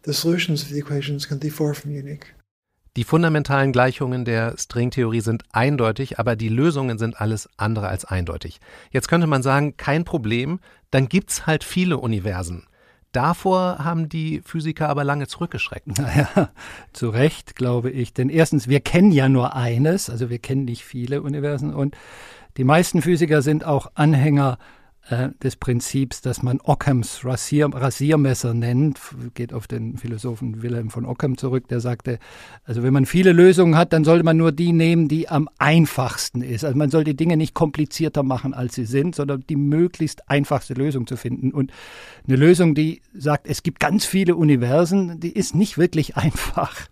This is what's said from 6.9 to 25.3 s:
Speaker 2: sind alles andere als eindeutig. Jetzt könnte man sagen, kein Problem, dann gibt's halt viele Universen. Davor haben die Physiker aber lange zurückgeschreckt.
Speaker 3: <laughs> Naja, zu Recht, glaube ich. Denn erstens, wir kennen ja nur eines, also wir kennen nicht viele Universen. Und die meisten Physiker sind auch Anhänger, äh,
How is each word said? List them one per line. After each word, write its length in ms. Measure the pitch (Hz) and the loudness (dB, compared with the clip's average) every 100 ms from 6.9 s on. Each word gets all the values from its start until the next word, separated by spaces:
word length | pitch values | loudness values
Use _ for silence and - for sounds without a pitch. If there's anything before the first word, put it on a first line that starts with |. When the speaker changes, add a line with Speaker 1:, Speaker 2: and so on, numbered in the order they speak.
| 110 | -4
Speaker 2:
sind 240 | 113 - | -4 -2
alles 260 | 107 110 - - | -4 -4 -8 -6
andere 320 | 107 110 98 | -4 -2 -4
als 160 | 92 | -6
eindeutig. 560 | - 92 85 82 85 - _ - - | -4 -4 -4 -8 -12 -18 _ -20 -4
Jetzt 180 | 131 - | -4 0
könnte 200 | 170 160 | 0 2
man 160 | 139 | 0
sagen, 340 | 127 135 147 - | 2 0 0 -4
kein 260 | - 151 | -2 -2
Problem, 560 | 170 160 107 117 135 185 _ _ _ | -2 -4 -2 -2 -2 -6 _ _ _
dann 180 | 135 131 | 0 2
gibt's 380 | 185 - - - | 0 -2 -6 -2
halt 160 | 156 | -2
viele 360 | - - 180 151 | -2 -2 -2 -2
Universen. 680 | 120 110 98 92 87 87 _ _ _ _ _ | -2 -4 -4 -6 -8 -10 _ _ _ _ _
Davor 640 | 127 139 170 190 185 185 170 | -2 0 0 0 0 0 -2
haben 300 | 147 165 156 | -4 -4 -4
die 320 | 160 160 151 | -6 -6 -6
Physiker 460 | - 165 156 156 156 | -8 -8 -6 -4 -2
aber 160 | 143 139 | 0 -2
lange 220 | 147 135 | -2 -6
zurückgeschreckt. 600 | - 175 - - - - | -8 -8 -6 -8 -8 -6
Speaker 3:
<laughs> 100 | 98 | -4
Naja, 500 | 123 143 139 - - - - - - | 0 0 2 0 0 -4 -20 -20 -20
zu 160 | - 120 | -8 -4
Recht, 460 | 110 147 - - - | 2 0 0 -18 -4
glaube 360 | 127 123 123 | -2 0 -2
ich. 200 | 135 117 | -4 -6
Denn 140 | - 127 | -2 0
erstens, 380 | 160 160 151 123 | 2 2 2 2
wir 140 | 139 | 0
kennen 300 | - 175 202 | 2 4 6
ja 160 | 151 135 | 6 4
nur 260 | 131 123 135 | 4 2 -2
eines, 540 | 123 117 151 190 - | -2 0 2 0 -4
also 200 | 117 120 | -6 -6
wir 100 | 117 | -6
kennen 260 | - 135 131 | -4 -4 -4
nicht 180 | 117 | -8
viele 380 | - 127 123 139 | -10 -10 -6 -6
Universen. 520 | 143 147 147 143 147 | -6 -4 -4 -4 -6
Und 220 | 147 139 - - - - - - - | -4 -4 -6 -20 -20 -20 -20 -18 -2
die 80 | 127 | 4
meisten 360 | 156 180 180 | 4 4 0
Physiker 400 | 156 170 160 151 | 2 2 4 2
sind 220 | 135 151 | 2 -2
auch 280 | 165 139 - | 0 -2 -2
Anhänger, 640 | - 151 147 143 143 139 123 - _ _ _ - | 2 4 4 4 4 2 -2 -12 _ _ _ -6
äh, 200 | 120 131 | -4 -4